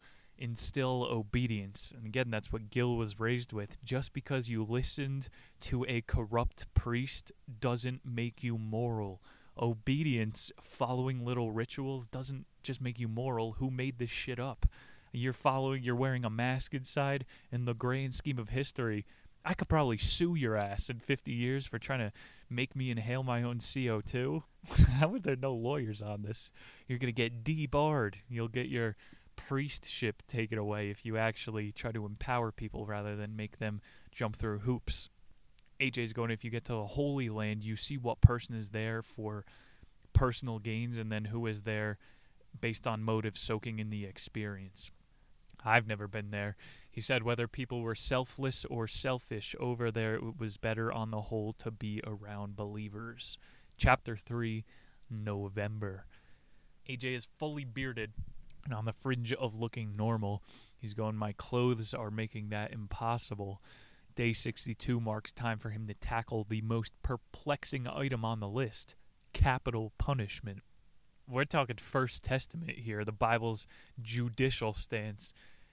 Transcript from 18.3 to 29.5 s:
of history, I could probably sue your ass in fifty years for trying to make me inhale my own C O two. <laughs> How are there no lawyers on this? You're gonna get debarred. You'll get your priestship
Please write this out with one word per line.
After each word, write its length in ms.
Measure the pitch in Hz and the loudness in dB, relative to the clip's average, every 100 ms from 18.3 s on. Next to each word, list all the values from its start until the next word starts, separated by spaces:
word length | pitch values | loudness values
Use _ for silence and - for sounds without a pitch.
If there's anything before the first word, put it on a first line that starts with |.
| 127 | -2
of 100 | 107 | 0
history, 560 | 123 139 - 117 104 - - - - 151 | -2 -2 0 0 0 -4 -12 -20 -10 -2
I 80 | |
could 140 | 185 - | 0 4
probably 300 | 160 135 113 | 6 6 4
sue 380 | - - 175 165 | 4 4 4 4
your 200 | 120 107 | 4 4
ass 340 | 101 101 - | 2 -2 -4
in 100 | 120 | -4
fifty 340 | - 139 - | 0 0 0
years 340 | 120 120 135 131 | -2 0 0 -2
for 100 | 117 | -6
trying 220 | - 131 | -2 -2
to 140 | 104 - - - - | -2 -4 -18 -20 -6
make 260 | 123 131 135 | -2 -2 0
me 140 | 131 | -2
inhale 340 | 117 107 127 | -2 0 -2
my 200 | 131 120 | 0 0
own 160 | 120 120 | 0 -2
C 300 | - 139 123 | -2 0 2
O 100 | 110 | 0
two. 440 | - 127 131 156 - - - | 0 0 0 0 -4 -18 -2
<laughs> 240 | - - | 10 10
How 200 | 127 156 | 10 4
are 60 | 208 | 4
there 160 | 165 131 | 0 0
no 180 | 135 | 2
lawyers 480 | 120 117 147 113 104 | 0 0 0 0 -4
on 200 | 104 104 | -4 -4
this? 280 | 104 110 - - - - - | -4 -6 -8 -16 -20 -18 -6
You're 120 | 123 | -2
gonna 120 | 127 | 0
get 320 | 117 117 120 | 2 0 0
debarred. 760 | 117 156 143 143 151 147 107 - - | 0 0 2 4 4 4 2 -2 -8
You'll 180 | 117 117 | -4 -2
get 200 | 120 127 | -2 -2
your 280 | 123 113 104 - - - - | 0 0 -2 -12 -20 -18 -16
priestship 800 | - | -2